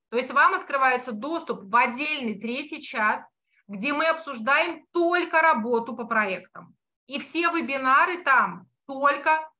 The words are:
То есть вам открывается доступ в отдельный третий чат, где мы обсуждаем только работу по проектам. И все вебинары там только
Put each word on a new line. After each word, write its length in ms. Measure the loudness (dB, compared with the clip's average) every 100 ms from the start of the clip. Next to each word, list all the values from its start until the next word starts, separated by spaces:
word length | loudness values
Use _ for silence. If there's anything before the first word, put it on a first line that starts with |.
| _
То 60 | -4
есть 160 | 0
вам 220 | 4 4
открывается 580 | 2 -2 0 2 2 -2
доступ 520 | -6 -6 -6 -6 -8
в 120 | 0 2
отдельный 640 | 2 0 -4 -4 -4 -6
третий 400 | -6 -6 -6 -10
чат, 460 | -8 -2 0 0 -6 _ _ _ -16
где 240 | -6 -2
мы 140 | 0 0
обсуждаем 800 | 0 -4 -6 0 0 0 -6 _
только 480 | 0 2 2 2 4
работу 560 | 4 4 0 -2 -2 -8
по 80 |
проектам. 720 | -2 0 0 -4 -10 -20 -20 _ _ _ -12
И 120 | -8
все 320 | -4 0 0
вебинары 720 | 0 -2 -2 2 4 4 0
там 460 | 2 2 2 -4 -16 _ -12
только 640 | 0 0 2 2 0 0 _